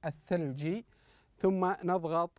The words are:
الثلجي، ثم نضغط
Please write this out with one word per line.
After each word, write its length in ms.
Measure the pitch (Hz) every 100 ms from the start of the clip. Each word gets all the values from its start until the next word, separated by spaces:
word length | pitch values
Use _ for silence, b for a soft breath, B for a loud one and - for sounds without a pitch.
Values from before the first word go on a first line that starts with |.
| -
الثلجي، 800 | - - 180 156 135 151 202 - b b b b _
ثم 380 | 190 190 185 196
نضغط 480 | 175 180 165 165 175